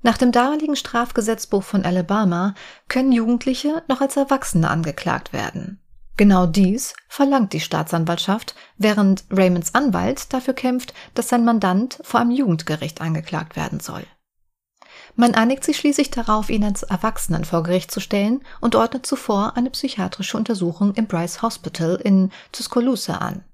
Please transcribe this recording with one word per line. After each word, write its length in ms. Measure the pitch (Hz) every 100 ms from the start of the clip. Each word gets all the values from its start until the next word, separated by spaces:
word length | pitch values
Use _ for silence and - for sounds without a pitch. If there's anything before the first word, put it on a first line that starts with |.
Nach 160 | 240 220
dem 140 | 247
damaligen 440 | 240 254 302 302 285
Strafgesetzbuch 840 | - 240 240 - 220 226 - 196
von 240 | 185 202 -
Alabama 720 | 180 170 208 202 170 196 196 - - _
können 240 | 254 269
Jugendliche 720 | 240 226 240 269 254 294 320 -
noch 140 | 254
als 160 | 277 285
Erwachsene 500 | 277 269 - 175 160
angeklagt 640 | 160 165 - 170 - -
werden. 480 | 131 - - - 196 _ - - -
Genau 300 | 202 185 175
dies 480 | 180 185 226 - - _
verlangt 460 | - 277 269 196
die 60 | 156
Staatsanwaltschaft, 960 | - 156 156 165 160 170 - 214 - - - -
während 460 | 214 208 196 190 -
Raymonds 460 | 190 185 175 - 247
Anwalt 580 | 285 180 190 277 -
dafür 220 | 262 254 254
kämpft, 400 | 254 254 - - -
dass 160 | - 233
sein 160 | 240 233
Mandant 540 | 226 196 185 254 -
vor 180 | - -
einem 120 | 240
Jugendgericht 680 | 254 247 165 - 151 156 -
angeklagt 560 | 165 160 156 160 160 -
werden 240 | 151 -
soll. 280 | - 180 - _ _ _ _ _ _ _ - - - -
Man 200 | 240 220
einigt 300 | 226 269 -
sich 120 | 294
schließlich 320 | 311 285 277
darauf, 400 | - 220 214 208
ihn 140 | 220
als 200 | 190 202
Erwachsenen 600 | - 180 - - - 160
vor 200 | 156 170
Gericht 280 | 165 180 -
zu 80 | -
stellen 440 | - 202 208 262 - -
und 140 | 226 220
ordnet 300 | 226 254 -
zuvor 520 | 269 - 202 214 -
eine 120 | 254
psychiatrische 680 | - 269 - 185 - 190 214
Untersuchung 560 | 220 202 175 165 202 202
im 100 | 220
Bryce 340 | 170 175 -
Hospital 540 | 226 - 160 - 165 185
in 360 | 208 190 190 - -
Tuscaloosa 640 | - - 247 240 240 - -
an. 280 | 117 190 -